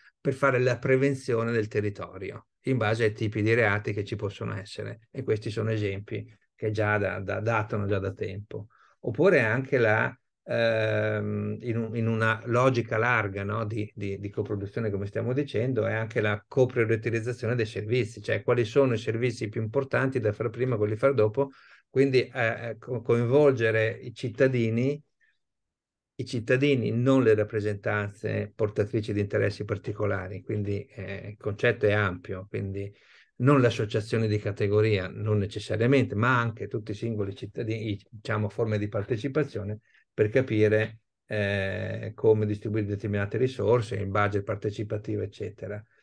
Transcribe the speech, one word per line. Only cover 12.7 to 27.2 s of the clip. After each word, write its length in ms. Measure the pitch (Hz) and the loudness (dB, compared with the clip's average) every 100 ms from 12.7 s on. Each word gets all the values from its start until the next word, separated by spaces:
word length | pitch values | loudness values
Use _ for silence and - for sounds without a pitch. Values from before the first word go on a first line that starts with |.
| 120 113 110 | 2 0 0
larga, 460 | 117 120 101 101 | 2 2 0 -4
no, 200 | 98 110 | -4 -4
di, 260 | 107 110 107 | -4 -4 -6
di, 240 | - 101 98 | -8 -8 -6
di 100 | 101 | -6
coproduzione, 640 | - 98 104 98 - 113 | -6 -4 -6 -6 -4 -4
come 160 | 98 101 | -4 -4
stiamo 260 | 113 113 | -4 -2
dicendo, 540 | 120 151 104 123 120 104 | -2 -2 -2 0 0 0
è 80 | |
anche 260 | 110 110 113 | -2 -2 0
la 240 | 107 104 - | 0 -2 -2
coprioritizzazione 1080 | - 123 123 110 110 117 113 113 117 110 | 2 2 2 2 2 0 -2 -2 -4 -2
dei 100 | 123 | -2
servizi, 560 | 107 - 104 127 113 - | -2 -4 -2 0 0 -6
cioè 220 | - 104 | -4 -2
quali 220 | - 120 | 2 2
sono 300 | 113 139 135 | 4 4 4
i 40 | 113 | 2
servizi 500 | 117 113 123 110 113 | -2 -2 -2 -2 -6
più 140 | 120 | -4
importanti 560 | 113 139 131 120 131 131 | -2 -2 0 0 0 0
da 140 | 107 | -2
fare 180 | 104 117 | -2 -4
prima, 260 | 113 127 113 | -2 -2 0
quelli 200 | 104 107 | 0 2
fare 180 | 139 | 2
dopo, 360 | 135 107 123 139 - - - _ | 4 2 2 -4 -6 -20 -20 _
quindi, 400 | 131 135 127 - | 2 4 4 2
eh, 440 | 131 113 110 117 110 | 0 -2 -2 -6 -10
co-, 240 | - 120 | -8 -4
coinvolgere 880 | - 117 120 139 147 123 113 110 110 | 2 2 4 6 6 6 4 4 2
i 240 | 110 127 | -2 -10
cittadini, 880 | - 123 107 131 127 113 113 131 147 - _ _ _ _ _ _ _ _ _ _ | -8 -8 2 4 4 2 2 0 -2 -8 _ _ _ _ _ _ _ _ _ _
i 100 | - | -10
cittadini, 680 | - 123 107 127 143 135 113 | -6 -4 0 2 4 2 2
non 300 | 113 127 135 | 2 4 6